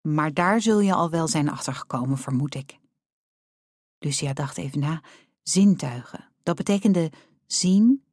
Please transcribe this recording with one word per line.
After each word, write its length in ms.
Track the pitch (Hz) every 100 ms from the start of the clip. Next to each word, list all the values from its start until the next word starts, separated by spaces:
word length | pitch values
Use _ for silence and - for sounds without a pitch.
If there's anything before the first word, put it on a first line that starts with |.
Maar 340 | 156 151 156
daar 260 | 147 180 220
zul 200 | 220 214
je 140 | 202
al 160 | 185 170
wel 180 | 165 160
zijn 200 | 160 147
achtergekomen, 680 | 139 - 139 - 127 127 135
vermoed 360 | - 127 143
ik. 240 | 139 139 - _ _ _ _ _ _ _ _ _ _ _ _
Lucia 340 | 151 139 143
dacht 240 | 139 139 -
even 240 | 143 147
na. 220 | 139 160 - - _ _
Zintuigen, 920 | - 185 202 185 139 123 - - - _
dat 140 | - 170
betekende 560 | 180 202 208 180 160 - _ _ _
zien 580 | - 180 190 226 269 _